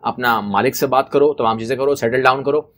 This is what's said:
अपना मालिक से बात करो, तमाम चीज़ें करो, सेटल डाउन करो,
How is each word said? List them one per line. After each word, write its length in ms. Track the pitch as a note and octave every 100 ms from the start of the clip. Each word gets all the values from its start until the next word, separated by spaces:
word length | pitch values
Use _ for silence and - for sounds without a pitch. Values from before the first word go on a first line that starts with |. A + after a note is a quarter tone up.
अपना 360 | A#2+ B2 B2 A2+
मालिक 360 | G2+ G2+ C3 -
से 100 | C3+
बात 220 | C3 C3+
करो, 240 | C#3+ D3
तमाम 260 | C#3+ A2+ A2
चीज़ें 200 | A2+ B2+
करो, 160 | C3+
सेटल 280 | C#3+ A#2 B2+
डाउन 200 | B2+ C3+
करो, 300 | C3+ D3+ -